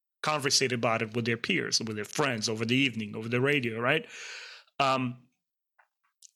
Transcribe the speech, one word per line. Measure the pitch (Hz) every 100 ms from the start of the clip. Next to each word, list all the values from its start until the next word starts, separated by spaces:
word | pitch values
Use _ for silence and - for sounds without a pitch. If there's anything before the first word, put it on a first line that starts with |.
| _ _
conversate | - 151 135 - 127
about | 123 117 113
it | 110
with | 120
their | 117 117
peers, | - 185 117 -
with | 113
their | 107
friends | 104 - 143 113 110
over | 110
the | 113 127
evening, | 139 123 104 110
over | 113
the | 123
radio, | 135 147 117 110
right? | 123 156 - - - - - - - -
Um, | 139 131 127 127 _ _ _ _ _ _ _ _ _ _ -